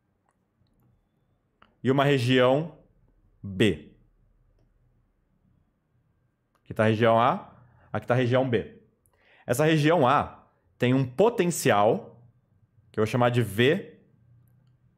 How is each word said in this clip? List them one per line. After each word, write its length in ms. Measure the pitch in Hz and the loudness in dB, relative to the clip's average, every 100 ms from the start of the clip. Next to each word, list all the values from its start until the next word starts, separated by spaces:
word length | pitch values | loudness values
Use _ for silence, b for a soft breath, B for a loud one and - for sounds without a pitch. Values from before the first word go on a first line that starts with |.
| _ _ _ _ _ _ _ _ _ _ _ _ _ _ _ _ _ _ | _ _ _ _ _ _ _ _ _ _ _ _ _ _ _ _ _ _
e 80 | 120 | -4
uma 140 | 139 | 0
região 760 | 139 139 120 127 123 139 165 - _ _ _ _ _ _ | 2 0 2 2 2 0 -4 -14 _ _ _ _ _ _
B. 480 | 101 92 107 76 - _ _ _ _ _ _ _ _ _ _ _ _ _ _ _ _ _ _ _ _ _ _ _ _ _ _ _ | -14 -2 0 -2 -10 _ _ _ _ _ _ _ _ _ _ _ _ _ _ _ _ _ _ _ _ _ _ _ _ _ _ _
Aqui 100 | - | -18
tá 120 | - | -2
a 20 | 110 | 0
região 320 | 110 117 113 | 2 2 2
A, 340 | 123 185 - - b b b | 2 -2 -8 -20 b b b
aqui 140 | 107 - | -10 -4
tá 80 | |
a 20 | 123 | -2
região 320 | 123 127 131 | 0 0 0
B. 320 | 113 82 - _ _ _ b b b | -4 -4 -16 _ _ _ b b b
Essa 200 | - 123 | -8 -2
região 420 | 156 160 151 170 123 | 0 2 2 2 2
A 400 | 143 90 - _ _ _ - | 0 -2 -10 _ _ _ -4
tem 160 | 123 | 0
um 100 | 131 | 0
potencial, 1160 | 131 - 147 147 175 - 135 104 104 170 - - _ _ _ _ _ _ _ | -2 0 0 0 -4 -2 0 2 2 0 -6 -20 _ _ _ _ _ _ _
que 80 | - | -4
eu 40 | |
vou 60 | 107 | -4
chamar 200 | 123 123 | 0 0
de 120 | 123 | 0
V 560 | 107 98 123 185 - - _ _ _ _ _ _ _ _ _ | -4 0 0 0 -6 -20 _ _ _ _ _ _ _ _ _